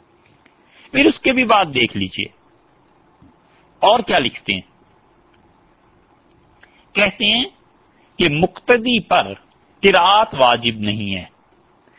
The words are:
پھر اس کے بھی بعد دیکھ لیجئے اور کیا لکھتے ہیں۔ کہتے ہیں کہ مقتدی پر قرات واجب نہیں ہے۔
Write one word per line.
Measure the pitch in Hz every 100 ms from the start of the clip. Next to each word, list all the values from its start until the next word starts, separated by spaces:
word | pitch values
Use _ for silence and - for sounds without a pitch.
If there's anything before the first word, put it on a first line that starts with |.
| _ _ _ _ _ _ _ _ -
پھر | 262 285
اس | -
کے | -
بھی | 262 240
بعد | 214 180
دیکھ | 131 117 104
لیجئے | 95 - 101 _ _ _ _ _ _ _ _ _ - _ _ _ _ _
اور | - 233 220
کیا | 185
لکھتے | 123 - -
ہیں۔ | 95 - _ _ _ _ _ _ _ _ _ _ _ _ _ _ _ _ _ _ _ _ _ _
کہتے | - 202 - 208
ہیں | 226 294 - _ _ _ _ _ -
کہ | 175 147
مقتدی | 175 - - 247 233 233 -
پر | 180 104 98 _ _ _ _
قرات | 196 185 175 202 220 147
واجب | 123 120 117 113
نہیں | 104 107 101 95
ہے۔ | 87 _ _ _ _ _ _